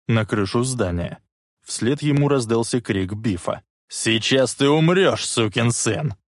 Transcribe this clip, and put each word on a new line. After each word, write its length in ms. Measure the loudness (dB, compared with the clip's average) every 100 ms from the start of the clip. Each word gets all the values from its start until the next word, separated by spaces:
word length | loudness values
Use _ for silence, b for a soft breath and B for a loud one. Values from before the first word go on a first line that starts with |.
| -2
на 160 | 0
крышу 380 | 0 -2 0 -2
здания. 560 | -2 -2 -2 -2 -6 -10 _ _ _ _ -12
Вслед 380 | -4 -2 0
ему 240 | 0 2 2
раздался 520 | 0 0 -2 0 -4
крик 340 | -2 -4 -2
Бифа. 500 | -4 -4 -4 -6 -8 _ _ _
«Сейчас 640 | -6 0 0 2 2 2
ты 160 | 2 4
умрешь, 560 | 4 4 4 2 2 -2
сукин 460 | 0 0 2 0
сын!» 420 | 0 -2 -2 -4 -8 _